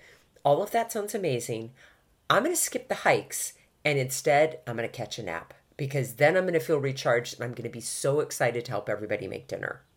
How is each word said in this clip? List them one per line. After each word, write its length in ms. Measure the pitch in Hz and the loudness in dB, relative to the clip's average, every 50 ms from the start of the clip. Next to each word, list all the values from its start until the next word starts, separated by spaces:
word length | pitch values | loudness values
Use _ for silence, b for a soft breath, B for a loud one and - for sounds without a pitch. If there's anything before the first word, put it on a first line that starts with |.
| b b b b b b b b - | b b b b b b b b 2
All 180 | 143 143 151 196 | 4 4 4 2
of 100 | - - | 2 0
that 200 | 233 226 233 - | 0 0 0 -2
sounds 220 | 226 202 208 - | -4 -4 -4 -4
amazing. 580 | 214 190 160 131 120 110 - 120 110 113 120 - b b b b b b b b _ _ - | -2 0 0 0 0 -2 -4 -4 -6 -6 -8 -14 b b b b b b b b _ _ 2
I'm 140 | 147 185 233 | 2 2 2
gonna 140 | 330 359 | 2 2
skip 320 | 320 - - - - - - | 0 -2 -2 -2 -4 -4 -4
the 80 | 202 | -4
hikes, 580 | - - 180 147 - - - - - - - - b b b b _ - | 0 4 4 4 4 2 -2 -6 -6 -6 -8 -10 b b b b _ 0
and 140 | 151 147 139 | 0 2 2
instead, 640 | 131 127 - - - 156 143 143 156 156 156 - - | 0 -2 -2 -2 2 4 6 6 6 4 2 -2 -8
I'm 100 | - 117 | -6 -4
gonna 120 | 113 117 - | -4 -4 -4
catch 300 | - - 117 - - - | -6 -8 -8 -8 -8 -8
a 40 | 113 | -8
nap, 320 | 90 82 82 - - - _ _ _ _ | -6 -6 -8 -8 -12 -18 _ _ _ _
because 380 | - 147 135 135 143 127 110 110 | -6 -4 -2 -2 -2 -2 -2 2
then 220 | - 143 151 165 | 4 4 6 6
I'm 80 | 185 185 | 4 2
gonna 160 | 185 170 160 | 2 2 0
feel 180 | 156 - 165 143 | 2 2 2 2
recharged, 560 | 131 139 131 135 - 147 120 120 120 - - | 2 0 -2 0 2 2 2 2 2 -2 -6
and 100 | - 120 | -8 -8
I'm 100 | 123 120 | -8 -6
gonna 140 | - 117 117 | -8 -8 -8
be 120 | - 117 | -8 -8
so 400 | 110 - - - - 139 139 151 | -8 -8 -6 -2 0 2 2 2
excited 440 | 147 - - - 143 123 117 120 117 | 0 0 -2 0 0 0 0 -2 -4
to 60 | - | -4
help 180 | 117 101 - - | -4 -4 -4 -4
everybody 380 | 107 104 107 101 107 104 - | -4 -4 -2 -4 -4 -4 -4
make 220 | 95 107 110 131 - | -6 -8 -10 -10 -8
dinner," 340 | - - - - - - _ _ _ | -8 -8 -8 -10 -14 -14 _ _ _